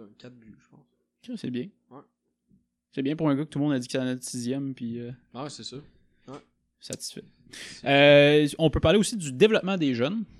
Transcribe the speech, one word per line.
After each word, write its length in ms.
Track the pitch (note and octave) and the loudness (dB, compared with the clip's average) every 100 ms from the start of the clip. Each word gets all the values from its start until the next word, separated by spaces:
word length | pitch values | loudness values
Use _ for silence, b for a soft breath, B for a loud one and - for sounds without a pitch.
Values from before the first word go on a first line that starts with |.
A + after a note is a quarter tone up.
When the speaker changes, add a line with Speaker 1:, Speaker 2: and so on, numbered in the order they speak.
| G#2 _ | -20 _
Speaker 1:
quatre 160 | B2 | -20
buts, 240 | B2 A2 - | -20 -20 -20
je 100 | _ | _
pense. 180 | _ _ _ _ _ - | _ _ _ _ _ -14
Speaker 2:
Ok, 80 | A#3+ | -10
c'est 140 | D3+ | -8
bien. 160 | B2 E3 _ _ | -8 -10 _ _
Speaker 1:
Ouais. 100 | B2+ - _ _ _ _ _ _ _ _ | -20 -20 _ _ _ _ _ _ _ _
Speaker 2:
C'est 100 | - | -6
bien 120 | C3+ D#3+ | -6 -2
pour 120 | D#3+ | -2
un 60 | C3+ | -2
gars 80 | |
que 60 | D3+ | -4
tout 80 | C#3 | -4
le 80 | D3 | -2
monde 80 | |
a 60 | C3+ | -2
dit 80 | B2 | -4
qu'il 120 | C3+ | -6
en 60 | B2+ | -4
a 80 | B2+ | -6
de 60 | |
sixième, 520 | - B2+ A#2+ C3+ C#3 B2+ | -8 -8 -6 -6 -6 -8
puis, 240 | A#2 A#2 | -10 -10
euh, 120 | A#2+ B2 _ | -12 -16 _
Speaker 1:
Ah 100 | A#2+ | -14
ouais, 60 | C#3+ | -14
c'est 140 | C#3 | -14
ça. 140 | A2 C3 - _ _ _ - | -16 -16 -20 _ _ _ -20
Ouais. 120 | C3 _ _ _ _ | -20 _ _ _ _
Speaker 2:
satisfait. 440 | - - - - - _ _ | -18 -14 -14 -16 -20 _ _
Speaker 1:
C'est 360 | - - - - | -20 -18 -10 0
Speaker 2:
Euh, 600 | C#3 C#3+ C#3+ C#3+ D3+ D3 - | 6 8 8 8 6 2 2
on 100 | D#3+ | 0
peut 80 | D#3 | 2
parler 180 | D#3+ G3 | 2 2
aussi 180 | G3+ A3 | 2 -4
du 140 | D3+ | -6
développement 460 | B2+ A3 A3 F3+ G3 | 2 4 4 0 -2
des 160 | D3+ A#2+ | 0 0
jeunes. 300 | C3 A3 G3+ b | -2 -4 -8 b